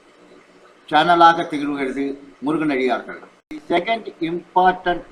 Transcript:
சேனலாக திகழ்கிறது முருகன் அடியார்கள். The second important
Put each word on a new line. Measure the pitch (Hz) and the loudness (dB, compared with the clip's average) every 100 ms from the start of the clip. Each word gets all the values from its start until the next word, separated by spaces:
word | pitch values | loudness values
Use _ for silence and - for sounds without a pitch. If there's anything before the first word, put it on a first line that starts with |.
| _ _ - - _ _ - _ - | _ _ -20 -20 _ _ -20 _ -2
சேனலாக | 151 165 170 165 165 - | 0 4 6 6 6 -2
திகழ்கிறது | 147 147 143 131 131 139 135 - - 135 | -4 -4 -4 -4 -4 -6 -8 -16 -10 -4
முருகன் | 160 156 131 | -2 -2 0
அடியார்கள். | 127 110 98 - - _ _ - | 0 -2 -6 -16 -20 _ _ -16
The | - | -4
second | 170 190 226 - - 165 | -2 -2 -4 -6 -8 -6
important | 175 - 180 185 185 - 139 - | -6 -4 2 2 2 -4 -6 -6